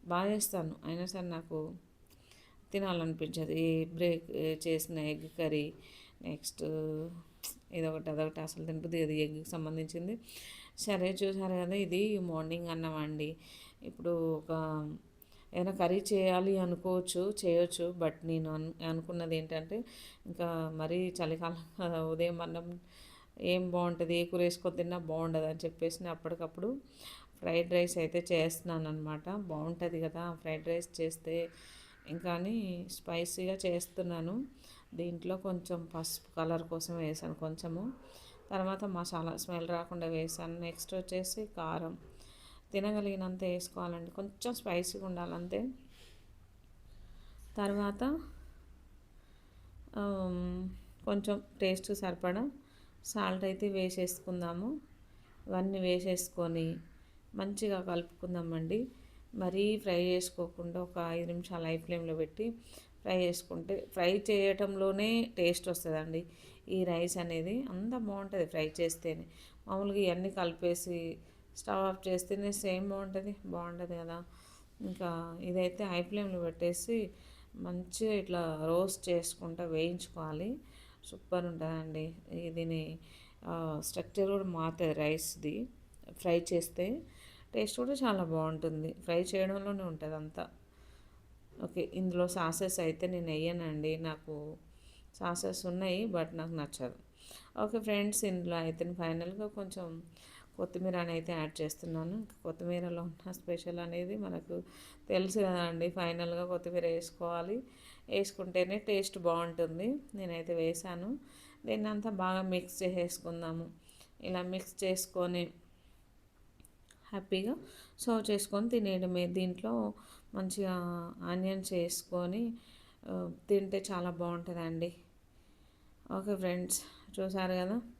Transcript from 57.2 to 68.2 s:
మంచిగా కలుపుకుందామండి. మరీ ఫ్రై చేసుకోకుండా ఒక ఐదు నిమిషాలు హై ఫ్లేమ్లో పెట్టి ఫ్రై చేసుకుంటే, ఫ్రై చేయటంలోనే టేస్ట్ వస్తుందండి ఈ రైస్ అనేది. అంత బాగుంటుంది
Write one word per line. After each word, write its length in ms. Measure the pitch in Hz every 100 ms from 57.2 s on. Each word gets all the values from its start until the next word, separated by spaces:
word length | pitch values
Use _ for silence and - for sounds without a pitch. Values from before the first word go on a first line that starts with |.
| -
మంచిగా 460 | - 196 202 214 196
కలుపుకుందామండి. 1080 | 185 175 175 - 180 175 165 160 160 202 262 - - - -
మరీ 440 | 214 185 190 208 214
ఫ్రై 220 | 208 175
చేసుకోకుండా 760 | 180 180 180 - 170 170 170 170
ఒక 160 | 180 175
ఐదు 280 | 170 170 170
నిమిషాలు 380 | 175 175 175
హై 120 | 165 165
ఫ్లేమ్లో 380 | 165 175 165
పెట్టి 360 | 160 160 - 226 233 - - - -
ఫ్రై 200 | - 185
చేసుకుంటే, 640 | 175 175 - 175 165 196 -
ఫ్రై 260 | - 175 196 202
చేయటంలోనే 1000 | 208 196 190 196 196 190 190 214 233 233 -
టేస్ట్ 320 | 175 175 -
వస్తుందండి 580 | 170 170 156 160 160 170 - - - -
ఈ 160 | 185
రైస్ 340 | 180 170 175 180
అనేది. 460 | 170 165 165 226 262
అంత 240 | 185 214 247
బాగుంటుంది 500 | 214 196